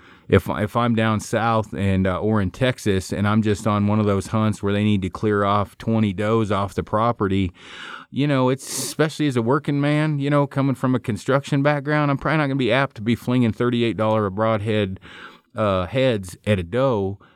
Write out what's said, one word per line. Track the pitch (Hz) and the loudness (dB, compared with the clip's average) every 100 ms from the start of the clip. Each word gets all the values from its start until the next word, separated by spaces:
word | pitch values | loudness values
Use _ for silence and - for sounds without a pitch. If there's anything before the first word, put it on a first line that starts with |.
| - - - | -20 -18 2
if, | 101 - | 2 2
if | 69 104 120 | -4 -2 0
I'm | 120 113 | 0 2
down | 110 107 | 2 0
south | - 113 113 113 110 | -2 -2 0 0 -2
and, | - 98 95 95 | -2 0 2 0
uh, | 90 | 0
or | 104 110 | 0 0
in | 95 | 0
Texas | - 131 127 107 95 - | 0 -2 0 0 0 -2
and | - 104 | -2 0
I'm | 110 | 2
just | 107 104 110 | 2 0 0
on | 104 101 | 0 2
one | 107 | 2
of | 104 | 2
those | 98 - | 0 0
hunts | 113 110 101 | 0 0 0
where | 101 | -2
they | 101 | 0
need | 104 104 | 2 2
to | 92 | -2
clear | - 110 101 | -4 0 2
off | 101 104 98 - | 2 2 0 -6
twenty | - 113 107 | -2 0 0
does | 92 107 113 104 | 0 0 2 2
off | 101 117 | 0 -2
the | - | -4
property, | 87 107 117 120 101 95 92 - - - - - - | -4 0 0 0 0 0 0 -4 -20 -18 -16 -16 -10
you | - 147 | -4 0
know, | 135 127 | 2 2
it's, | 131 - | 0 -4
especially | - - - 156 - 147 | -8 -6 -2 -2 0 0
as | 123 | 0
a | |
working | 113 151 147 143 | 2 0 0 0
man, | 143 151 156 143 | 0 0 0 0
you | 139 | 0
know, | 147 143 | 2 2
coming | - 139 | 0 0
from | 127 127 123 | 0 0 0
a | |
construction | - 104 - 135 - 143 | -2 -4 0 0 2 0
background, | 139 147 139 151 147 | 2 0 0 0 0
I'm | 139 | 0
probably | 147 156 | 0 0
not | 143 | 0
gonna | 135 | 0
be | 120 | 2
apt | 123 135 - | 2 0 -2
to | |
be | 107 | -2
flinging | 113 - 127 117 | -2 0 2 2
thirty-eight | 101 123 120 117 95 | 2 0 2 0 0
dollar | 110 110 104 | 0 2 0
a | |
broadhead, | 95 110 110 107 107 98 92 - - - - _ 110 | 0 0 0 0 0 0 -4 -12 -20 -20 -20 _ -4
uh, | 107 95 90 | 0 0 0
heads | 131 131 110 92 - - | 0 2 0 -4 -8 -2
at | 101 | 0
a | |
doe. | 85 117 135 110 95 98 - | 0 0 2 2 0 -4 -12